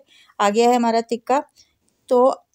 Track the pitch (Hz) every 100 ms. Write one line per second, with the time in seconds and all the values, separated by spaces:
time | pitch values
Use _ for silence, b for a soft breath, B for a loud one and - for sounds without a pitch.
0 | b b b - 208 208 240 247 233 226
1 | 233 233 - 269 302 b b _ _ _
2 | - 247 254 - _